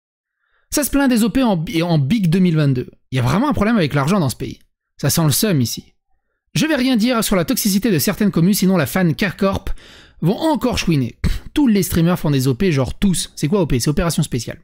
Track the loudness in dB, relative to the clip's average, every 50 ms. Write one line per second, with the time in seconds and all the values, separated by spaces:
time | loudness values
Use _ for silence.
0 | _ _ _ _ _ _ _ _ _ _ _ _ _ -4 -2 -2 -2 0 0 0
1 | 2 2 2 2 2 2 2 0 2 2 0 0 -2 -2 -2 -2 0 2 2 0
2 | 2 0 0 0 0 0 2 2 2 2 2 2 2 2 0 -2 -4 -8 -14 _
3 | _ -6 -4 -2 0 0 0 0 0 0 0 0 2 2 2 2 0 0 0 -2
4 | 0 0 0 0 0 -2 -4 -6 -10 -12 -12 -16 _ _ _ _ _ _ _ -4
5 | -2 -2 0 2 2 2 2 0 0 0 2 0 0 -2 -4 -10 -14 -20 _ _
6 | _ _ _ _ _ _ _ _ _ _ -2 -2 0 0 0 0 2 0 2 2
7 | 2 2 0 0 0 0 0 0 0 0 -2 -2 0 0 0 0 0 2 0 2
8 | 0 -2 -2 0 -2 0 2 2 2 2 2 2 2 2 2 0 0 -2 -2 0
9 | 0 0 0 0 -2 -4 -2 -2 -2 -2 -2 -2 -4 -6 -6 -6 -8 -20 -20 -20
10 | -20 -20 _ -4 -2 -2 -2 0 0 0 0 0 -2 -2 -2 -2 -2 0 0 0
11 | 0 -4 -4 -2 -2 -2 -2 -2 -8 -6 -2 0 2 2 2 2 0 0 0 0
12 | 2 2 0 0 -2 -2 -2 0 0 0 0 0 0 0 2 0 -2 -2 -2 -2
13 | 0 0 0 -2 -6 -10 -8 -6 -4 -2 0 0 0 0 -2 -2 0 -2 -2 0
14 | -2 -2 0 -2 -4 -2 -4 -8 -8 -8 -14 -14